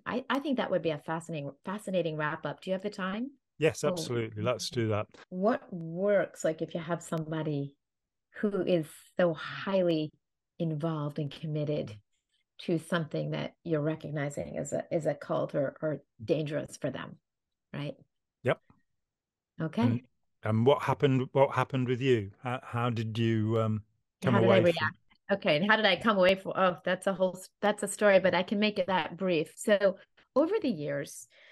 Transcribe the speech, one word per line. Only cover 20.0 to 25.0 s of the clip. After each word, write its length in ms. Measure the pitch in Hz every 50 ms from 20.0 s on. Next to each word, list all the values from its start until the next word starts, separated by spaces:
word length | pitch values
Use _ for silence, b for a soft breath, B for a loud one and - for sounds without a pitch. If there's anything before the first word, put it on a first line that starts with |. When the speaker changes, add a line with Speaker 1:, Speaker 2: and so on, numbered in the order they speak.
| - _ _ _ _ _ _ _ -
Speaker 2:
and 220 | 107 110 110 117
what 160 | 135 143 -
happened, 460 | - - 135 - 151 139 131 127 131 - -
what 180 | 139 139 139
happened 360 | - 135 127 - - 131 127 120
with 140 | 127 117
you? 300 | 135 135 123 113 98 98 - _ -
How, 160 | 123 123 127 -
how 260 | - - 120 120 123
did 280 | 117 113 113 110 110 113
you, 420 | 117 113 113 110 107 110 117 113
um, 240 | 113 110 110 104 - _ _ _ _ _ _ _ -
come 100 | - -
Speaker 1:
How 40 | 117
did 100 | - -
I 80 | 190 190
Speaker 2:
away 60 | 170
Speaker 1:
react? 160 | 175 170 165
Speaker 2:
from 580 | 156 160 - -